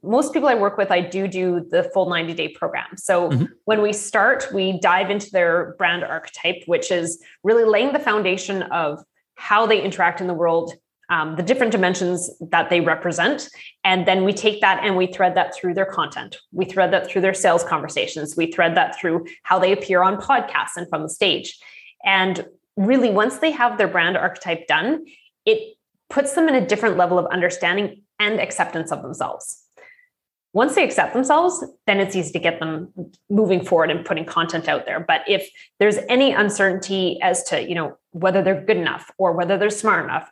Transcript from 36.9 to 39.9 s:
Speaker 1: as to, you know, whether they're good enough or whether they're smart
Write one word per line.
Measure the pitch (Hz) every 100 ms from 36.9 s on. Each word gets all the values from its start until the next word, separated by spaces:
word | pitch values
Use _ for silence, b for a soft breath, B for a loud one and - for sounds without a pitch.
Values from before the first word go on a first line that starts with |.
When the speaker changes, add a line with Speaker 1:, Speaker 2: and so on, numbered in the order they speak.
| 196 180 -
Speaker 1:
as | 185 175
to, | - 151 -
you |
know, | 170 156 - _
whether | 170 185 190
they're | 185 190
good | 190 185
enough | 160 - - -
or | 185
whether | 170 175 196
they're | 208
smart | 208 220